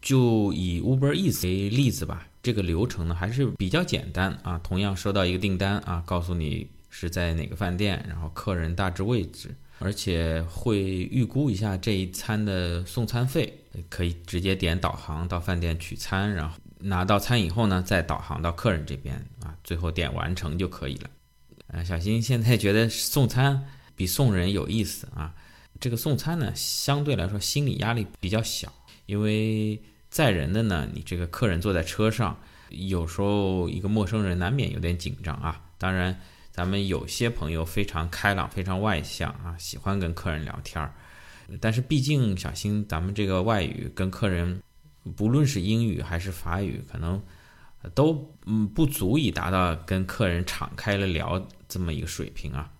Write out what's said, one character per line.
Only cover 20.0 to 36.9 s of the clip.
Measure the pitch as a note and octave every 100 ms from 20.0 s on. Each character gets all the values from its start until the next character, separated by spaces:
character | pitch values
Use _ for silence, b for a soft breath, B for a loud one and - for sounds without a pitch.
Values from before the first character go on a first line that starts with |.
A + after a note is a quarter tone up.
| D2+
完 | - D#2+
成 | F2+ D#2+ E2
就 | F#2
可 | - C#2
以 | C2+
了。 | - - _ _ - - -
呃， | -
小 | F2 E2+
新 | F#2 A2+
现 | A2+ B2
在 | A2 A#2
觉 | G2+
得 | G#2 A2+
送 | - - - B2
餐 | A#2+ C#3 C#3 B B B -
比 | F#2
送 | - C3
人 | F#2+ F2+
有 | G2 -
意 | A2
思 | G2 - -
啊。 | - D#2 B B B B -
这 | B2+
个 | A#2
送 | D3+ B2+
餐 | - E3+
呢， | G#2+
相 | F#2 - - - C#3+
对 | D3 A2+
来 | F2+
说 | G#2
心 | - D3
理 | C#3+ -
压 | G#2+
力 | A#2 G2+ -
比 | F2+
较 | G#2+
小， | A#2 - - - B B -
因 | G2+
为 | G#2+ G#2+ A2 A2 G#2+ G#2+ B B -
载 | - D3
人 | F2+ D2
的 | G2+
呢， | A2+ E2+ A#1+
你 | -
这 | - F2
个 | F2
客 | - A#2
人 | E2+
坐 | G2+
在 | F2
车 | E2 - G#2+
上， | G#2+ G#2 - B B B
有 | C#2 F#2+ F2+ D#2+
时 | -
候 | G2+ G#2 G2 F#2 F2
一 | F2+
个 | G2
陌 | G#2+ F#2+
生 | A2
人 | G2 F2+
难 | F2+
免 | C3+ F#2
有 | -
点 | E2+ F2
紧 | - -
张 | D#2+ D2
啊。 | D#2 D#2+ - -
当 | F#2
然， | F#2 F2+ F#2 B B B
咱 | - F2+
们 | G2
有 | G2